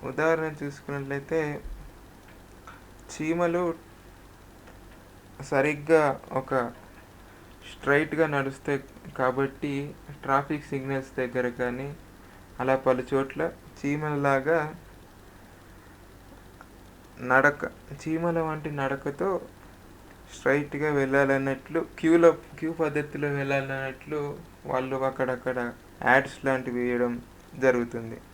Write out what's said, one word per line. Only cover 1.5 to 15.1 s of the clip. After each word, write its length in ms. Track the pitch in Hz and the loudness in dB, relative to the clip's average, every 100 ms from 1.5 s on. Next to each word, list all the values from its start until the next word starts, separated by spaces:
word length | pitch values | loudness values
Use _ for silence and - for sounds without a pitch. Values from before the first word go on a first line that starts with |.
| 147 - - - - - - - - - - - - - - | -4 -10 -12 -14 -20 -20 -20 -20 -20 -20 -20 -20 -20 -20 -20
చీమలు 720 | - - 156 170 175 170 175 165 - - - - - - - - - - - - - - - - | -18 -8 -2 2 2 2 0 -4 -12 -20 -20 -20 -20 -20 -20 -20 -20 -20 -20 -20 -20 -20 -20 -16
సరిగ్గా 800 | 143 143 143 147 147 160 147 131 - | -2 2 2 0 4 6 6 0 -4
ఒక 360 | 131 - 135 120 - - - - - - - - - - | -6 0 0 0 -6 -20 -20 -20 -20 -20 -20 -20 -20 -18
స్ట్రైట్గా 540 | - - 143 156 151 160 | -8 2 2 2 2 2
నడుస్తాయి 580 | 143 135 131 - 139 - - - - | 2 -2 -4 -2 -2 -4 -18 -16 0
కాబట్టి, 760 | 127 127 135 - 147 139 143 143 - 143 | 0 2 -2 -2 -4 -4 -6 -12 -16 -12
ట్రాఫిక్ 440 | - 139 139 151 - | 2 2 2 -6 -4
సిగ్నల్స్ 500 | 139 131 139 131 - | -6 -2 -4 -4 -4
దగ్గర 320 | 127 123 123 | -2 0 -2
కానీ, 480 | 117 123 123 139 151 - - - - - - | -2 -4 -2 -8 -10 -18 -20 -20 -20 -20 -4
అలా 160 | 127 131 | 2 2
పలు 280 | 131 127 127 | 4 2 2
చోట్ల 380 | 139 135 139 160 - - - | 0 0 -2 -4 -4 -20 -8
చీమలలాగా 880 | 143 147 151 147 139 135 135 165 151 160 - - - | -4 -2 -2 0 2 2 2 0 0 -8 -18 -20 -20